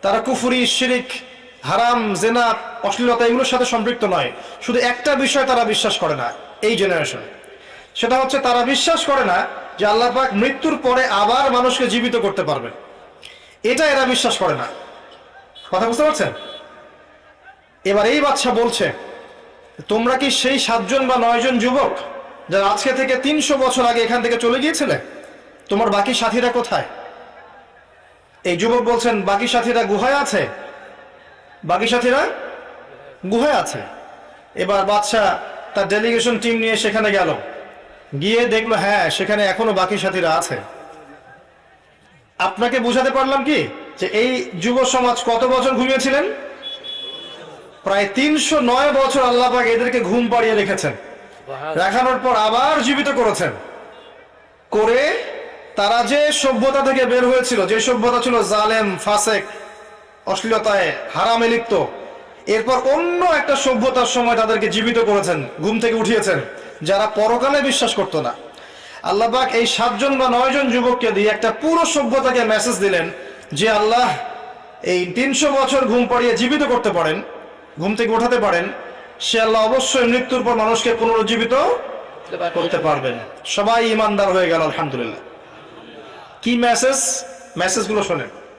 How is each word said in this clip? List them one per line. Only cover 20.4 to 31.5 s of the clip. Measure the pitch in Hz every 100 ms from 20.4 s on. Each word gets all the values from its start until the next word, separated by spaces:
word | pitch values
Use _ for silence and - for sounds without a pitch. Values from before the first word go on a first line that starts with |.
| 247 269
সাতজন | - 233 190 269 262
বা | 254
নয়জন | 233 240 247 247
যুবক | 233 262 - - - - - - -
যারা | 180 196
আজকে | 214 269
থেকে | 262 262 254
তিনশো | 262 302 - 277
বছর | 262 262 240
আগে | 233
এখান | 220 240
থেকে | 226 233
চলে | 233 254
গিয়েছিলে? | 285 320 277 135 - - - - - - -
তোমার | 202 226
বাকি | 202 202
সাথীরা | 247 226 220 247
কোথায়?" | 240 240 175 - - - - - - - - - - - - - _ _ _
এই | 180 170
যুবক | 220 240
বলছেন, | 220 233 240 214
"বাকি | 185 202 233
সাথীরা | 233 233 233
গুহায় | 202 202 247 285
আছে, | 277 208 131 - - - - - - - - - -